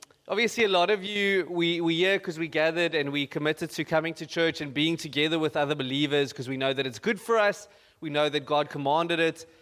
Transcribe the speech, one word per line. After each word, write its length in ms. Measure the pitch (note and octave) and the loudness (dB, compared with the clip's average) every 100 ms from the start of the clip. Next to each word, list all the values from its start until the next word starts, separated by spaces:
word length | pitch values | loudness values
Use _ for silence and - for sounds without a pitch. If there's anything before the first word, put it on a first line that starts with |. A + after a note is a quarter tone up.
| - _ - | -20 _ -6
obviously 360 | G3 A#3 A3+ | 0 0 2
a 40 | G#3+ | 2
lot 220 | F#3+ F3+ | 4 4
of 140 | G#3 | 0
you, 440 | F#3+ G#3 G3+ G3 D#3 | -2 0 2 2 0
we, 320 | F3 E3+ E3+ | 0 0 2
we 160 | E3+ E3 | 0 2
here 220 | F#3 G3 | 2 2
'cause 220 | G3 D#3+ | -2 -6
we 80 | E3 | -4
gathered 480 | D3+ D#3 E3 E3+ D#3 | 0 0 2 0 0
and 160 | C#3+ | -2
we 160 | C#3+ C#3 | -2 -4
committed 420 | D#3+ D3+ D#3 E3+ | -2 -2 -2 -4
to 140 | - | -6
coming 320 | D#3 D#3+ D#3+ E3 | 0 0 0 -6
to 100 | D#3+ | -8
church 360 | - E3 D3+ | 0 0 0
and 120 | D3 | -6
being 240 | B2+ D#3 E3 | 0 0 0
together 400 | D#3 C3+ D#3 E3 | -4 0 2 2
with 180 | D#3 D#3 | 0 0
other 200 | C#3+ D3 | 0 0
believers 580 | C3 C#3 D3 C#3+ C#3 | -2 -2 0 2 0
'cause 160 | - B2 | -4 -6
we 80 | C3+ | -2
know 160 | C3+ | 0
that 140 | C3 C3+ | 0 -2
it's 100 | A#2 | -4
good 240 | - A3 | -4 -2
for 160 | - A3+ | 2 4
us, 300 | G#3 G3 - - _ - | 4 0 -8 -20 _ -12
we 80 | D#3+ | -4
know 200 | D3 D3+ | 0 2
that 180 | D3 C#3 | 0 0
God 220 | D3 C#3+ | 0 0
commanded 500 | D3 C#3 D3+ E3+ E3+ | -2 0 2 2 2
it, 260 | E3 D#3+ - - | 0 -2 -12 -20